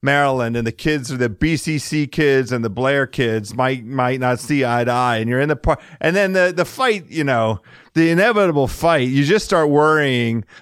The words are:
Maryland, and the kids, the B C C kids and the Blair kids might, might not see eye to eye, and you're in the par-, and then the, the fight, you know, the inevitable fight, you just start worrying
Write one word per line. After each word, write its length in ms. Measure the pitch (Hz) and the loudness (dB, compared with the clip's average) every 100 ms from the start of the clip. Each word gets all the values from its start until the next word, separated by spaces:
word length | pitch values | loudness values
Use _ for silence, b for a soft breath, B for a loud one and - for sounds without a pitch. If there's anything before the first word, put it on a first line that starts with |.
Maryland, 560 | 135 139 143 131 117 117 | 0 2 2 0 -2 -2
and 80 | 117 | -4
the 60 | |
kids, 360 | - 160 151 127 | -4 -2 -2 -4
the 200 | 131 123 | -2 -2
B 280 | 98 151 160 | 0 -2 -2
C 200 | - 151 | -2 -6
C 300 | - 151 143 | -4 -4 -2
kids 460 | - 151 135 117 | 0 2 2 0
and 120 | 123 | -4
the 60 | 113 | -4
Blair 340 | 98 131 143 | -2 0 0
kids 480 | 131 - 117 110 101 | -2 -2 -2 -2 -4
might, 300 | 117 131 131 | -2 -2 -2
might 360 | 113 135 127 127 | -6 -4 -2 -2
not 180 | 127 123 | -2 -2
see 260 | - 147 | -2 -2
eye 200 | 123 120 | 0 0
to 60 | 120 | 0
eye, 240 | 123 123 113 | 0 0 0
and 120 | 110 | -2
you're 120 | 127 | 0
in 80 | 143 | 0
the 80 | 143 | 0
par-, 220 | 170 147 B B | -2 -4 B B
and 140 | 156 | -2
then 200 | 190 196 | 0 0
the, 180 | 190 180 | 2 2
the 100 | 180 | 0
fight, 420 | 170 - 262 208 151 | -4 -2 -2 -2 -4
you 160 | 156 | -4
know, 360 | 139 120 113 104 B B B | 0 0 0 -2 B B B
the 140 | 160 165 | 0 2
inevitable 580 | 170 220 214 190 147 127 | 4 2 4 2 2 0
fight, 400 | - 165 160 127 | 0 0 2 2
you 160 | 135 | 2
just 200 | 143 214 | 2 2
start 240 | - 180 151 | 2 0 2
worrying 720 | 147 151 156 143 123 117 113 - B | 4 4 4 2 0 0 -2 -6 B